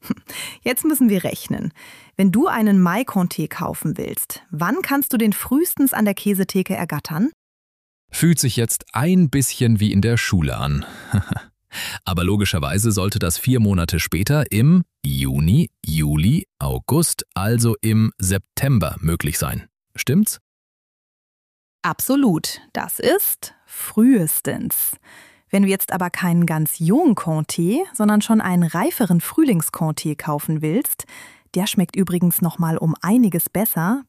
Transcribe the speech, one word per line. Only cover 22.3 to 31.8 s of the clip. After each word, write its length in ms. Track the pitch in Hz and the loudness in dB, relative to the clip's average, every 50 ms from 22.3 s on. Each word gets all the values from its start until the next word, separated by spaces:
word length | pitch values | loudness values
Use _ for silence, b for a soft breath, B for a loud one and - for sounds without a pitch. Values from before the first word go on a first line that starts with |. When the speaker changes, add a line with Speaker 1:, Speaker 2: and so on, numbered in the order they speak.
| 165 - - - - - - _ - | 2 2 -2 -6 -10 -12 -14 _ -10
Speaker 1:
Das 260 | - - - - - | -8 -8 -8 -6 -2
ist 540 | - - 339 403 - - - - - - - _ _ | 0 2 2 2 0 -2 -4 -6 -8 -14 -18 _ _
frühestens. 1300 | - - - - - - 214 226 262 269 208 165 151 - - - 139 - - - - - - - - - - B B B B B B B B B B | -20 -16 -14 -12 -4 0 4 4 6 6 4 2 0 -2 -2 -4 -4 -6 -4 -4 -4 -4 -4 -4 -4 -6 -8 B B B B B B B B B B
Wenn 140 | - 196 202 | 0 2 2
du 60 | 190 | 2
jetzt 240 | 190 190 - - - | 2 0 -2 -4 -4
aber 160 | 180 180 175 | -4 -4 -4
keinen 360 | - - - 175 170 175 170 | -4 -2 0 2 2 4 2
ganz 340 | 165 156 156 156 - - - | 2 2 0 -2 -2 -4 -2
jungen 360 | 165 160 214 294 359 285 196 | 0 2 4 4 4 4 2
Comté, 680 | - - 160 160 156 151 - - - 170 180 226 311 381 - - | 2 0 -2 -2 -2 -2 -4 -2 -2 0 0 0 0 -2 -2 -2
sondern 280 | - 214 208 214 214 | 0 2 2 4 4
schon 200 | - - 226 220 | 2 4 2 2
einen 220 | - 185 180 175 170 | 2 2 2 2 2
reiferen 580 | 160 - 170 220 330 - - 240 175 175 170 | 2 0 0 -2 -2 0 0 0 2 2 2
Frühlings-Comté 960 | - - - - 320 269 208 165 151 - - - 165 156 151 - - 156 147 | 0 0 0 2 2 4 4 2 0 -2 -4 -4 -4 -4 -4 -4 -4 -6 -6
kaufen 460 | - - - 147 147 - - 160 151 | -6 -4 -4 -4 -4 -2 -2 -4 -2
willst, 440 | 156 151 165 247 302 - - - - B B B B B B B B B B | -2 -2 0 -2 -2 -2 -6 -8 -10 B B B B B B B B B B
der 140 | 180 190 - | -2 -2 0
schmeckt 280 | - 208 | 0 0